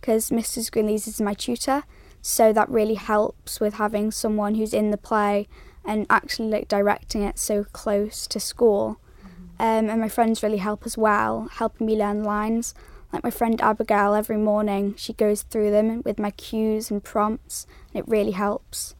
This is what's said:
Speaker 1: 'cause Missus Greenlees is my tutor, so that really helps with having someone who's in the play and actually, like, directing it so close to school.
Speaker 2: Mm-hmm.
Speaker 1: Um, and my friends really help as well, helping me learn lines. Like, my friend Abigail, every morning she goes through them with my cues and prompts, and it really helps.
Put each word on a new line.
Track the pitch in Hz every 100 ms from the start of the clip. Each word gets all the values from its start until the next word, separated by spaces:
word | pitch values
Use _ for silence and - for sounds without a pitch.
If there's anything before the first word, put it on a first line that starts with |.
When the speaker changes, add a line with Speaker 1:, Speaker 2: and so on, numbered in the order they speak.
Speaker 1:
'cause | - 226 -
Missus | 226 220 - 226
Greenlees | - 214 214 214
is | 214
my | 208
tutor, | 202 - 240 - 269 - - - -
so | - - 220
that | 214 208
really | 240 214
helps | 214 - 214 214 - - -
with | 214
having | 208 208 214 214
someone | 214 220 214 208 220
who's | 214
in | 214 214
the | 208
play | - 220 208 202 208 - - -
and | - 214 202
actually, | 226 - - 220
like, | 214 -
directing | 202 202 - - 220
it | 202 -
so | - 208 202
close | - - 202 208 - -
to | 220
school. | - - 240 202 220 214 - -
Speaker 2:
Mm-hmm. | 196 175 180 - 226 220 220
Speaker 1:
Um, |
and | 226
my | 220
friends | 233 226 220
really | 214 214
help | 196 208
as | 233 -
well, | 214 208 220 226 220
helping | - 226 - 220
me | 214
learn | 208 208
lines. | 214 208 214 226 233 - - - -
Like, | -
my | 233
friend | - 233 226
Abigail, | 214 214 - 208 202
every | 208 214 214
morning | 208 208 214 196 202 208
she | -
goes | 220 214 208
through | - 226 208
them | 208 220 226
with | - 208
my | 208
cues | - - 226 220 214 226
and | 202
prompts, | - - 214 220 - - - - -
and | -
it | -
really | 220 208
helps. | 185 208 - - - - -